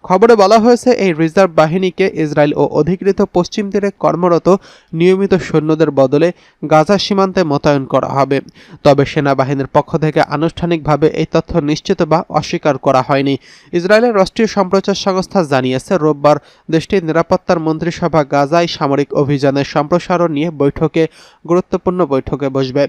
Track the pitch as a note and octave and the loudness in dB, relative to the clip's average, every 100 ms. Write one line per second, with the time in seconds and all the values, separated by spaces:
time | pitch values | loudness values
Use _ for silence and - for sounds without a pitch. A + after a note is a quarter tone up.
0 | - F#3 A#3 A3+ F#3+ A3 A3+ A#3+ B3+ A#3+ | -2 2 4 4 6 4 4 2 2 0
1 | F#3+ D#3 E3 F3+ F#3+ D#3+ D#3 F3+ F#3 - | 0 0 0 2 2 2 0 0 -4 -2
2 | F#3+ - D#3 D3+ D3 D3 C#3+ D3 D#3 F#3+ | -2 -2 -2 2 0 2 0 0 0 0
3 | F#3+ G3 G3 F3+ F3 - G3 G3+ G3 - | -2 0 -2 -2 -2 -4 -4 -2 -4 -2
4 | D3+ D#3+ F3+ E3+ - F#3+ - - _ D#3+ | -2 0 0 2 2 0 -2 -20 _ 0
5 | F3+ F#3+ G3 F#3+ - D#3 D3+ D#3 D#3 C#3 | 2 2 2 0 0 -2 0 0 0 2
6 | C3+ C#3+ E3+ - _ _ D#3 D#3 D#3 G3 | 2 2 0 -2 _ _ 0 2 4 0
7 | - G3 F#3+ F#3 E3 C#3+ D#3 C#3+ C3 C3+ | 0 0 0 0 0 0 0 0 0 -2
8 | - C3+ C3+ C#3 - _ - - D3 C#3 | -2 -2 0 -2 -4 _ -20 0 2 4
9 | C#3 - C#3 C3+ C3 C#3 C3 - - D#3+ | 2 0 0 0 -2 -2 0 -2 -2 -2
10 | D#3 D#3 C3+ D3 E3 - E3+ E3+ C#3+ C#3+ | 0 0 0 0 -4 -4 -4 -2 0 0
11 | D#3 - D#3+ E3 - E3+ D3 D3+ - F#3+ | 0 0 -2 -2 -2 -4 -2 -4 -4 -4
12 | D#3+ D#3+ - - - E3+ D#3 C3 C#3 C3 | 0 0 -2 -6 -4 -4 -2 0 0 0
13 | B2+ C#3 C#3 C#3 - - - F3 F3+ G#3+ | 0 -2 0 -4 -8 -20 -6 -6 2 2
14 | B3 G#3 F#3 - A3 - F#3 G3 G3 G3 | 4 2 0 0 -2 0 0 0 0 -2
15 | G3+ F#3 F3 G3+ D3+ C3+ B2+ C3 - F#3 | -2 -2 -2 -2 0 -2 -2 -4 -2 0
16 | D3+ D3 D3 D3 - _ - D#3+ - G3+ | 0 2 2 2 -2 _ -4 -4 0 -4
17 | E3 D#3 E3 F#3 - F3 D#3 D#3 D#3+ - | 0 -2 0 -2 -2 -2 -2 -4 -6 -4
18 | E3+ D#3+ C#3+ C#3+ C#3+ E3+ E3+ - C#3+ C#3 | -2 0 0 0 2 0 0 -2 -2 0
19 | C#3+ - C#3 C#3+ C#3 C#3 C#3 D#3 D3 F3 | 0 -2 0 0 0 0 -2 -2 0 -2
20 | - F3 F3 C#3+ E3 D3 C#3+ - D#3+ E3 | 0 -2 0 -2 -4 -2 -2 0 -4 -2
21 | D#3+ - - _ D#3+ F3 - F#3 - F3+ | -4 -6 -20 _ -2 -2 -2 -4 -4 -2
22 | D#3 C3+ - C3+ C#3 C3+ C3+ C3+ | -2 -2 -4 -6 -4 -2 -2 -2